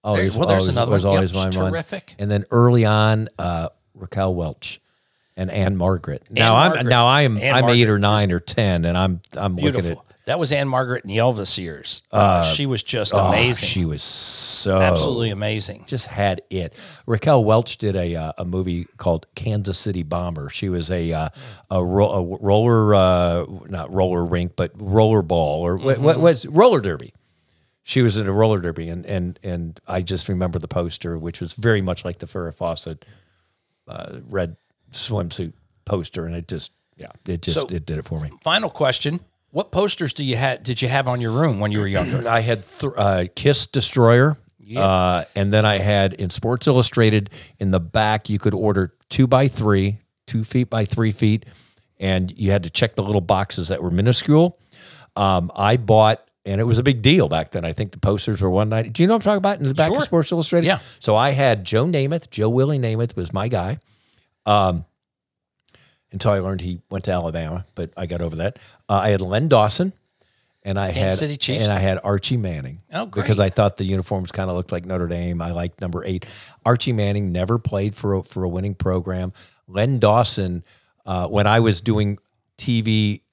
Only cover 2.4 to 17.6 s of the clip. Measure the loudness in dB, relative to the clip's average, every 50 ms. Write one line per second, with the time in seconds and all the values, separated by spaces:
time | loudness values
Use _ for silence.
2.4 | -2 _ 2 4 6 6 6 4 4 4 4 4 4 2 2 0 -2 -6 _ -8
3.4 | -6 -4 -4 -4 -6 -8 _ _ _ _ _ -18 -16 -10 -4 -4 -2 -2 -2 -2
4.4 | -4 -6 -8 _ -14 -14 -14 -16 _ _ _ _ _ _ _ _ _ _ _ -8
5.4 | -8 -6 -2 -2 0 0 0 0 0 0 0 0 -4 -8 -10 -10 _ _ 0 2
6.4 | 4 6 6 6 4 4 2 0 2 2 4 6 6 6 4 4 4 2 0 0
7.4 | 0 2 2 4 4 4 6 6 6 4 4 4 4 4 4 4 2 2 0 -2
8.4 | -4 -4 -2 0 0 2 2 2 0 0 0 2 0 0 -2 -4 -8 _ -10 -6
9.4 | -4 -4 -2 0 -2 0 0 0 -2 -2 -4 -6 -12 _ _ _ _ -4 -2 -2
10.4 | 0 0 0 0 0 0 0 -2 0 -2 -4 -6 -6 -4 0 2 2 2 2 0
11.4 | -2 -4 -4 -4 -4 -8 -10 -12 -8 -8 -8 -8 _ _ 2 4 4 4 4 4
12.4 | 2 2 0 0 -2 -2 -2 -4 -4 -4 -4 -4 -2 0 0 2 2 4 4 4
13.4 | 4 2 2 0 -2 -2 -2 -2 -2 -2 -4 -4 -4 -4 -2 -2 -2 0 0 0
14.4 | 0 0 0 0 0 2 2 4 4 4 4 2 2 0 0 -2 -2 -4 -4 -4
15.4 | -4 -4 -4 -4 -6 -8 -10 -14 -12 -8 -6 -6 -6 -6 -4 -2 0 0 0 -2
16.4 | -8 _ -6 -6 -6 -6 -10 -16 -20 -20 -20 -16 _ -2 -2 0 2 4 4 4
17.4 | 6 4 4 4